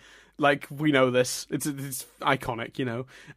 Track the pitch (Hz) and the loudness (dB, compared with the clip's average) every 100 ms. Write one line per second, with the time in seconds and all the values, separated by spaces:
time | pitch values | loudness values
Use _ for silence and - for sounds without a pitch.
0 | - - _ - 143 143 - 143 151 135 | -10 -20 _ 0 2 2 -2 -2 2 4
1 | 131 127 127 - - - 156 139 139 131 | 4 4 0 -2 -6 -6 -4 -6 -8 -12
2 | - - 143 131 - 113 120 - 127 117 | -14 -6 -2 -2 -2 -6 -8 -6 -4 -6
3 | 131 - - | -10 -16 -20